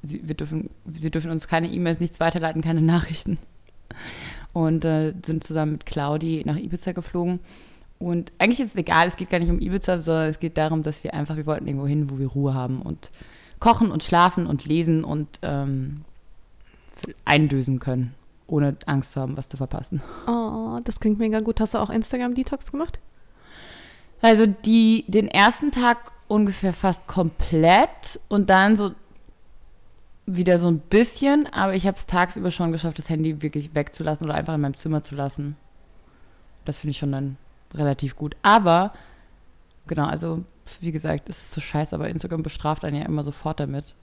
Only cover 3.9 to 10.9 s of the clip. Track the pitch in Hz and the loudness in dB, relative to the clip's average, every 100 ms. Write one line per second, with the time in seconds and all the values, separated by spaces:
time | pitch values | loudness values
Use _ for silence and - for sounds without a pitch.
3.9 | - - - - - - 170 160 160 160 | -16 -14 -14 -14 -14 -8 0 2 2 2
4.9 | 156 156 180 170 160 - 160 156 151 - | 0 0 -4 -6 -6 -4 -2 -2 -4 -6
5.9 | - 143 151 165 160 151 151 - 170 - | -6 -2 -2 -2 -4 -2 -4 -4 -6 -6
6.9 | 180 170 175 175 180 - - - - - | -8 -6 -4 -2 -4 -8 -20 -20 -20 -20
7.9 | - 175 170 170 - 202 240 233 - 165 | -10 -4 -4 -4 0 2 2 -2 -4 2
8.9 | 165 175 - 185 180 170 - 185 190 - | 4 4 0 -2 0 2 0 0 -2 0
9.9 | 180 160 160 156 156 165 165 156 160 156 | -2 0 2 0 -2 -4 -2 0 0 -2